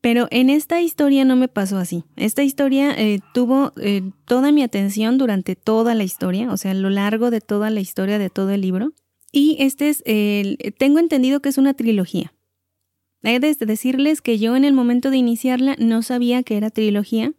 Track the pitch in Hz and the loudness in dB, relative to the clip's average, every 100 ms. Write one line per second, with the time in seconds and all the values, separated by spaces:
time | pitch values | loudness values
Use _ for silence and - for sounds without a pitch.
0 | 240 233 240 240 254 294 - 339 339 - | 2 0 0 2 4 2 0 -2 -2 0
1 | 285 277 262 254 254 208 196 196 180 175 | 2 4 4 2 2 -2 -4 -2 -4 -6
2 | - - 214 214 285 277 277 269 285 - | -10 -6 -4 0 -2 0 0 2 0 0
3 | 214 202 - - 240 262 277 - - 202 | 0 -2 -2 -2 2 2 0 -2 -2 -2
4 | 190 - _ 247 277 294 254 202 196 202 | -4 -12 _ 0 4 2 2 -2 -2 -2
5 | 220 262 262 202 180 185 - 220 233 226 | 0 2 2 0 -4 -6 -2 0 2 0
6 | 190 - 185 185 240 202 190 190 190 196 | -2 -4 -4 -2 -4 -4 -4 -2 0 0
7 | 202 220 240 226 - 208 214 220 190 - | 0 0 0 -2 -2 -2 -2 -2 -4 -4
8 | 190 208 190 - 196 202 190 185 254 - | -2 -2 -2 -2 -2 -2 -2 -2 -4 -8
9 | _ _ _ 285 294 311 269 262 294 294 | _ _ _ 2 2 2 -2 0 -4 -2
10 | - 214 208 208 196 - - - 269 294 | -2 0 0 -2 -4 -6 -10 -2 2 2
11 | 339 285 254 277 277 277 269 277 226 214 | 2 2 2 0 -2 2 0 2 0 0
12 | 180 180 - _ _ _ _ _ _ _ | -2 -4 -8 _ _ _ _ _ _ _
13 | _ _ 214 247 294 294 220 214 254 262 | _ _ -2 0 0 0 -2 -2 -2 0
14 | 285 311 - 226 220 254 285 269 240 240 | 0 0 -2 0 0 2 4 4 2 0
15 | 269 269 240 233 254 254 262 277 226 226 | 0 0 0 0 -2 0 0 0 0 0
16 | 226 247 240 247 254 214 214 220 214 208 | -2 -2 0 0 -2 -2 -2 -2 0 0
17 | 202 226 233 | -2 -2 -2